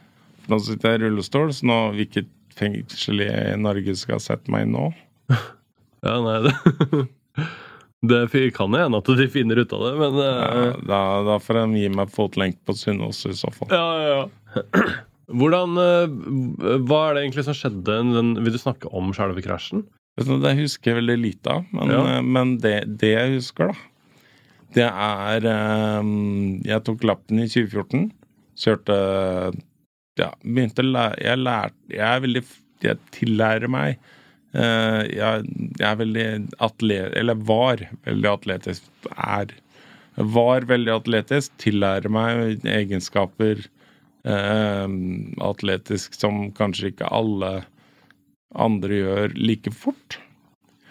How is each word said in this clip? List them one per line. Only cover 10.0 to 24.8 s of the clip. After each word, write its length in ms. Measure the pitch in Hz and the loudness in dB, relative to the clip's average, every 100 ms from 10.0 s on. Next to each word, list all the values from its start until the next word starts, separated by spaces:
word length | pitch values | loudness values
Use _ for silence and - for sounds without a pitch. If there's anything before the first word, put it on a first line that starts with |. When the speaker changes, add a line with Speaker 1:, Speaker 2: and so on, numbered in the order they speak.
Speaker 2:
men, 160 | 143 139 | 0 2
eh, 140 | 139 123 | 0 0
Speaker 1:
Ja, 380 | 117 120 123 127 | 0 2 0 -2
da, 160 | - 98 95 101 104 | -2 0 2 2 2
da 80 | 104 | 0
får 220 | - 113 | 2 0
de 180 | 110 107 | 2 2
gi 80 | 101 98 | 2 0
meg 160 | 98 | -2
fotlenke 480 | - 98 98 95 - - | -2 -2 0 -2 -2 -4
på 60 | 107 | -4
Sunnaas 460 | - 101 110 - | -2 -2 -4 -6
i 80 | 101 | -8
så 160 | 92 - - | -6 -6 -6
fall. 160 | - | 0
Speaker 2:
Ja, 140 | 180 165 160 | 0 2 0
ja, 160 | 151 139 | 0 0
ja. 680 | 135 - - - - - 107 | -2 -10 -8 -8 0 0 0
<clears throat> 480 | - - _ - 123 | -4 -14 _ -6 2
Hvordan, 380 | 151 180 180 175 | 4 4 2 2
eh, 960 | 175 175 170 120 85 135 123 - 92 135 | 4 4 2 -2 -4 -4 -4 -2 0 2
hva 140 | 123 151 156 | 4 2 2
er 100 | 143 | 0
det 60 | |
egentlig 220 | 143 135 135 | -2 -4 -4
som 80 | 139 | -4
skjedde? 400 | 131 98 95 110 123 | -4 -4 -2 0 2
Den, 220 | 117 117 110 | 2 2 2
vil 80 | 113 | 0
du 80 | 120 | 0
snakke 320 | 131 120 - | -2 -4 -6
om 220 | 92 95 98 | -4 -4 -2
selve 240 | 98 92 92 | -2 -4 -6
krasjen? 400 | 90 - 202 202 _ _ - | -6 -6 -6 -8 _ _ -4
Speaker 1:
Vet 100 | 131 | 0
du, 80 | 135 | 2
det 80 | 139 139 | 2 2
husker 320 | 147 - 120 | 0 -2 0
jeg 80 | 117 | 2
veldig 160 | 120 120 | 2 0
lite 380 | 113 - - 170 | 0 -2 -4 -4
av, 80 | 185 | -4
men, 180 | 185 - | -2 2
Speaker 2:
Ja. 120 | 123 131 127 | 2 2 0
Speaker 1:
eh, 20 | |
men 360 | 127 127 127 120 | 2 2 2 2
det, 160 | 113 104 107 104 | 2 0 -2 2
det 140 | 110 110 | 4 4
jeg 220 | 127 131 | 2 0
husker 340 | 127 - 180 | -4 -2 -2
da, 60 | 180 - _ _ _ _ _ _ _ - | -2 -14 _ _ _ _ _ _ _ -2
det 160 | 123 | 2